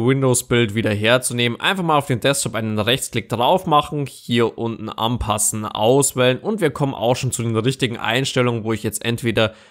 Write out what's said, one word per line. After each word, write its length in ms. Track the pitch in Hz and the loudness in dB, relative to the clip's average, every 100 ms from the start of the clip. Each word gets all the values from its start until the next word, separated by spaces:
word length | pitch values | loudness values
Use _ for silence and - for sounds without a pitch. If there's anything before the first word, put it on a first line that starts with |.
Windows-Bild 680 | 120 135 131 120 - 120 113 | 2 2 2 0 2 2 2
wieder 160 | 107 107 | 0 -2
herzunehmen, 680 | 101 107 127 - 123 120 117 | 0 4 2 2 0 0 0
einfach 240 | 170 190 | -2 0
mal 140 | 170 147 | 2 2
auf 80 | |
den 160 | - 120 | 2 0
Desktop 360 | 131 135 120 110 | 0 0 -2 -4
einen 220 | 110 107 | -2 0
Rechtsklick 520 | 107 127 - 110 - | 0 0 -2 -6 -4
drauf 340 | 113 131 180 | 0 2 2
machen, 400 | 180 147 - 151 | 2 2 2 -4
hier 540 | 139 - - 117 117 - | -8 -10 -2 0 0 0
unten 320 | 117 113 104 | -8 -8 -10
anpassen, 720 | - 113 117 107 107 - 110 | -4 -2 -2 -2 -2 -2 -4
auswählen 760 | 107 - 110 135 139 127 127 127 | -6 0 4 4 2 2 2 2
und 200 | 196 214 | -2 -2
wir 100 | 156 | -2
kommen 220 | - 139 | 0 -4
auch 240 | - 117 123 | 0 0 0
schon 160 | 127 | -2
zu 100 | - | -2
den 140 | 117 110 | -2 0
richtigen 400 | 117 127 127 117 | 0 0 -4 -2
Einstellungen, 680 | 107 120 135 131 123 117 | -2 0 0 0 0 0
wo 100 | 110 | -2
ich 80 | 110 | -2
jetzt 200 | 110 - | -4 -4
entweder 520 | 117 117 117 110 110 - - | -4 -2 0 2 0 -2 -20